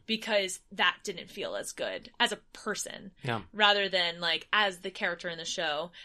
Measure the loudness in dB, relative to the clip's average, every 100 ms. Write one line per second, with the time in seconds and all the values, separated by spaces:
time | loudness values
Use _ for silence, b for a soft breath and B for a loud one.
0 | -4 -4 2 2 2 -4 -8 2 2 2
1 | -4 -8 -10 -8 -6 -4 -6 -6 -4 -6
2 | -8 0 0 0 _ -10 -6 -4 -6 -10
3 | -14 -10 -4 -4 -4 4 6 6 4 2
4 | 2 2 0 0 2 4 4 2 -8 -2
5 | -2 -2 -6 -8 -6 -2 -2 -2 -4 B